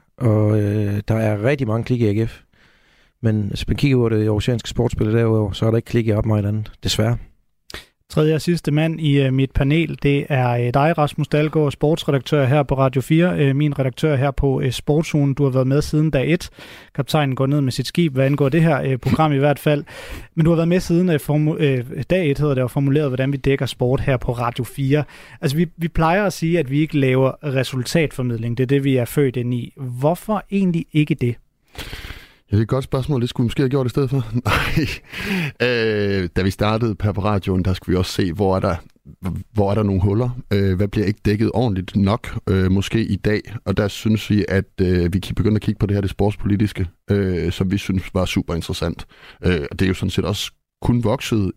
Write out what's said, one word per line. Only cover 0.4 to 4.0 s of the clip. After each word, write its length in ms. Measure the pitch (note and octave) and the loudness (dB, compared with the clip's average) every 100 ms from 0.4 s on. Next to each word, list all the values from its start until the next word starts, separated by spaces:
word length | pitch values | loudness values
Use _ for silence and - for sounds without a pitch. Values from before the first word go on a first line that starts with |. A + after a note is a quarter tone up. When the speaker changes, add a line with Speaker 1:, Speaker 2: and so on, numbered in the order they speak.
| G#2+ G#2+ | 4 2
Speaker 1:
øh, 400 | G#2 G#2+ G#2 G2+ - | 0 0 -2 -4 -2
der 60 | |
er 300 | A2 A2 G#2 | 0 0 0
rigtig 220 | A#2 C#3+ A2+ | 0 0 0
mange 180 | A2+ | -2
klik 160 | A#2 B2 | -2 0
i 60 | A2 | 2
A 180 | G#2 | 0
G 40 | A2+ | -2
F. 120 | - _ _ _ _ _ _ _ _ | -6 _ _ _ _ _ _ _ _
Men 200 | A2+ G#2+ | 0 0
hvis 260 | G2+ - - | -2 -6 -4
man 80 | A2 | 0
kigger 220 | D3 | 2
på 100 | B2+ | 2